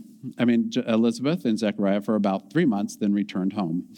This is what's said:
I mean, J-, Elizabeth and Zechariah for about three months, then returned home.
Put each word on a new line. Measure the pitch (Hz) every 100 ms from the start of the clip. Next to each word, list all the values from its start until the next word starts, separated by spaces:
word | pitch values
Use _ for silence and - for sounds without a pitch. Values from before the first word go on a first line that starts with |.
| - - 131 -
I | 120
mean, | 117 110
J-, | 131 120
Elizabeth | 110 117 117 131 180 123
and | 107
Zechariah | 107 104 101 101
for | 104
about | 107 101 95 -
three | - 147
months, | 101 107 -
then | 104
returned | 101 101 98 95
home. | 101 87 85 -